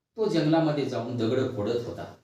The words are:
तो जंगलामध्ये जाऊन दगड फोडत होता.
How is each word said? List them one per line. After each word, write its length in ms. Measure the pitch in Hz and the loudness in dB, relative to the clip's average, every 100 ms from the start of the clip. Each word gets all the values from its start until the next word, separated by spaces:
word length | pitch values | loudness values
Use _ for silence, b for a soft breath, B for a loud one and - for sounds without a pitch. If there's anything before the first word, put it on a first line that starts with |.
| _ - | _ -4
तो 120 | 202 | 0
जंगलामध्ये 560 | 160 151 160 156 143 | 2 4 4 4 2
जाऊन 320 | 120 117 120 117 | -2 -2 -4 -2
दगड 400 | 113 131 131 104 | 0 2 0 -2
फोडत 300 | 104 120 107 | -2 -2 -4
होता. 280 | 90 85 - | -10 -12 -16